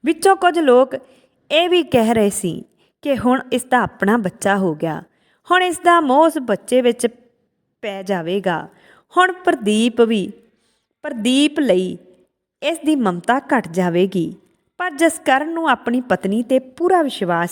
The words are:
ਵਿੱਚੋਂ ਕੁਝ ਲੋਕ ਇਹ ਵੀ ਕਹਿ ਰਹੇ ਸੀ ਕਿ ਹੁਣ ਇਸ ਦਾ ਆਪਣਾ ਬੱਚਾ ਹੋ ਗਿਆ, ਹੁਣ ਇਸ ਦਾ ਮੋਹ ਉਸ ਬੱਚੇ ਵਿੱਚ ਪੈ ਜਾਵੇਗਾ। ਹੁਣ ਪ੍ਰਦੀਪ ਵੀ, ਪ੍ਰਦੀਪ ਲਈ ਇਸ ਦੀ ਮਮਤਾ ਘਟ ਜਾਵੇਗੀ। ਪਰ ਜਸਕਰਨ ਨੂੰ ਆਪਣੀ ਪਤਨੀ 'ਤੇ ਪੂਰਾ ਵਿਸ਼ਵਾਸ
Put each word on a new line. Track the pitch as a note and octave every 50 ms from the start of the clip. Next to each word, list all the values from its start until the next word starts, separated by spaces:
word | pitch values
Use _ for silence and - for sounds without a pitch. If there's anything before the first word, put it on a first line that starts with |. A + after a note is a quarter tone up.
| -
ਵਿੱਚੋਂ | C#4 E4 E4 - F#4+ G4
ਕੁਝ | F#4+ F#4 F4 D#4 E4+
ਲੋਕ | D#4+ C4+ A#3+ B3 C4+ B3+ - C4 - _ _ _ _ _ _ _ _ _
ਇਹ | C#4 D#4 F4 F4+
ਵੀ | F4+ F4+
ਕਹਿ | D#4+ - - B3 A3 A3 A#3
ਰਹੇ | A3+ G#3 G3+
ਸੀ | G3 - - F3 D#3+ - - _ _ _ _ _ _ _
ਕਿ | - D4 C#4 G#3+
ਹੁਣ | - B3 B3+ C4 B3+ B3+
ਇਸ | C4 B3 -
ਦਾ | - B3+ B3
ਆਪਣਾ | G#3+ - - - G3 G3 A3
ਬੱਚਾ | A#3+ G3+ F3+ - - - G3+ G3
ਹੋ | G3 F#3+ F3 D#3
ਗਿਆ, | D3+ D#3+ D#3+ D3+ D#3+ E3 _ _ _ _ _ _ _ _ -
ਹੁਣ | F4 F#4
ਇਸ | F#4 F4+ E4 - -
ਦਾ | F4 E4+ E4+
ਮੋਹ | D#4+ C4+ B3 C#4+ D#4+
ਉਸ | E4 D#4+ D#4
ਬੱਚੇ | B3+ A#3 G3+ - - - A#3+ B3+
ਵਿੱਚ | B3 A#3+ A#3 A#3+ - A#3 - _ _ _ _ _ _ _ _ _ _ _ _ _
ਪੈ | - G#3+ G3 G3
ਜਾਵੇਗਾ। | F#3+ F#3+ G3 F3 D#3+ E3 F#3 G3+ F#3 F#3+ E3+ D#3+ E3 - _ _ _ _ _ _ _ _ -
ਹੁਣ | F4 F4+ F#4
ਪ੍ਰਦੀਪ | F4+ F4+ - F4 E4+ C4 A3 G3+ G#3 A3 A3+ B3 A3+ B3
ਵੀ, | A#3 A3 A#3 G#3 F3+ G#3 - - _ _ _ _ _ _ _ _ _ _ _ _
ਪ੍ਰਦੀਪ | - D4+ D4 A3+ G3+ B3 B3+ C#4 D4 D4+ D4 E4
ਲਈ | D4 A#3+ F#3 F3+ F#3 F#3 F3 F3 - - _ _ _ _ _ _ _ _ _ _
ਇਸ | - C#4+ E4 E4+ E4
ਦੀ | D4 D#4
ਮਮਤਾ | C#4 A#3 G3 F3 F3 - - A#3+ C#4
ਘਟ | C#4 - D4+ A#3+ - E3+
ਜਾਵੇਗੀ। | D#3+ F#3 F3+ F3+ E3 F3 F#3 F#3+ G3 F#3 D#3+ - - - _ _ _ _ _ _ _ _
ਪਰ | F4+ F#4
ਜਸਕਰਨ | D4 C4+ E4 D#4+ - - - D4+ C4 C4+ D4+ D#4+
ਨੂੰ | E4 E4 E4 D4+
ਆਪਣੀ | B3+ - - B3 A#3+ B3+
ਪਤਨੀ | B3 - F#3+ F3 - G3 G3+ A3+
'ਤੇ | A#3+ - C4+ C4
ਪੂਰਾ | C4 C4 _ - E4+ F4+ F#4+ F4
ਵਿਸ਼ਵਾਸ | D#4 C4+ - - G3+ E3+ F3 E3+ E3+ F3